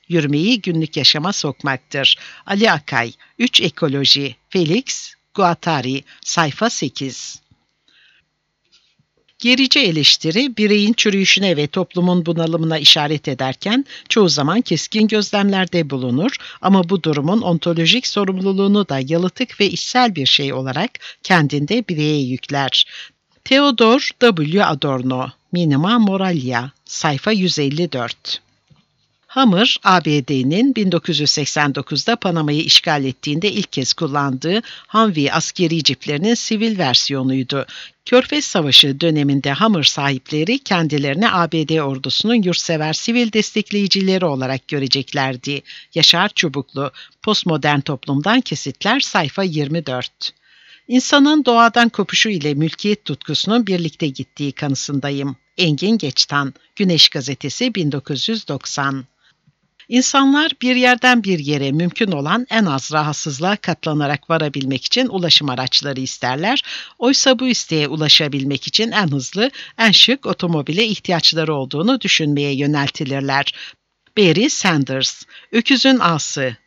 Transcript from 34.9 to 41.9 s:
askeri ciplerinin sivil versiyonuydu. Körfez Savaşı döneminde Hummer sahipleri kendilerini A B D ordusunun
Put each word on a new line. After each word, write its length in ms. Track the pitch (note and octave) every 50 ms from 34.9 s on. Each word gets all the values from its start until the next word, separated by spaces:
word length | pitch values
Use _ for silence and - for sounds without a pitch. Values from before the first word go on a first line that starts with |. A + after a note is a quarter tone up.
| - G#3+ A3+ G#3+ E3+ D3+ C#3 C#3
askeri 520 | A2+ E3 - - - - F3+ D#3+ E3 E3 C3+
ciplerinin 500 | - C3 - - - D3 C#3+ E3+ A3 A#3+
sivil 440 | - - - A3+ G#3 A3+ A3+ G#3+ F#3
versiyonuydu. 880 | E3 C3 A#2+ - - - C#3 C3+ C3 C3 C3 C3+ B2+ - C#3+ C3+ - - - - - - - _ _
Körfez 400 | - B3 A#3+ C4 - D4 D4+ -
Savaşı 540 | - - G3 D#3 C#3 B2+ D#3+ D#3+ C#3+ C3 C#3
döneminde 540 | E3+ E3+ D#3 D3+ C#3+ C#3+ C#3 C#3 B2+ C#3+ C#3
Hummer 300 | - G#3+ A3+ G#3 D#3+ C#3
sahipleri 760 | - - D#3 C#3 C#3 C3+ B2+ - - D#3 D3+ D#3+ F#3+ B3+ C4+
kendilerini 720 | - - G3 F3 E3 D3 D3+ D3 C#3 C#3 C#3 E3+ G#3 -
A 200 | - F3+ E3+ D#3
B 160 | E3+ D#3+ D3+ D3
D 160 | D#3+ D#3+ D3
ordusunun 600 | C3+